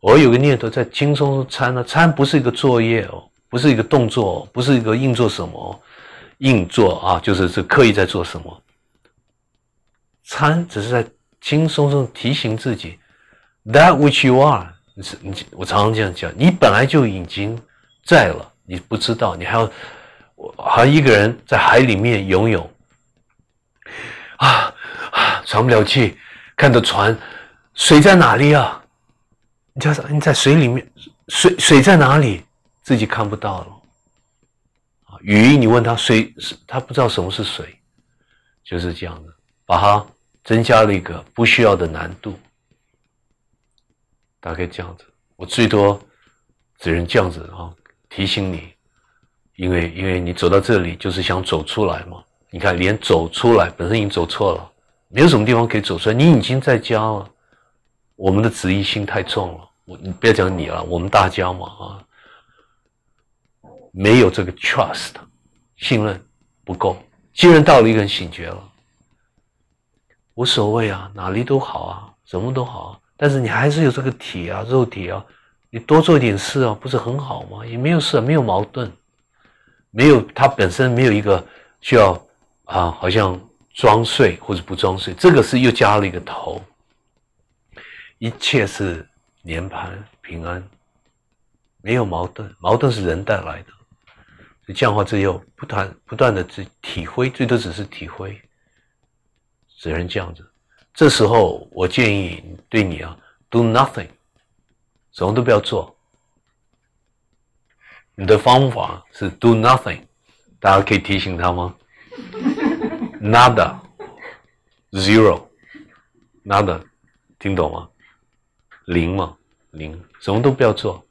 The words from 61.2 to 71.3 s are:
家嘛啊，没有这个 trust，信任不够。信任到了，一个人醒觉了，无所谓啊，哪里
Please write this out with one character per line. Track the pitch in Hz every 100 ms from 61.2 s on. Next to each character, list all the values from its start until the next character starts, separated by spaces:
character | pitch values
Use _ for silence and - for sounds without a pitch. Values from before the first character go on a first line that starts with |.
| 98
家 | - 90
嘛 | 92 90
啊， | - 95 98 _ _ _ _ _ _ _ _ _ _ _ _ _ _ _ _ _ - -
没 | 92 101 120
有 | 104
这 | -
个 | 92
trust， | - - - - - - - - _ _ _ _ _
信 | - 120
任 | 107 98 _ _ _ _
不 | -
够。 | 90 98 - _ _ _
信 | - 175
任 | 160
到 | 151 143
了， | 110
一 |
个 | 110
人 | 101
醒 | - 87
觉 | - 85
了， | 92 98 _ _ _ _ _ _ _ _ _ _ _ _ _ _ _ _
无 | - 127
所 | - 107
谓 | 113 110
啊， | 95 98
哪 | 98
里 | 92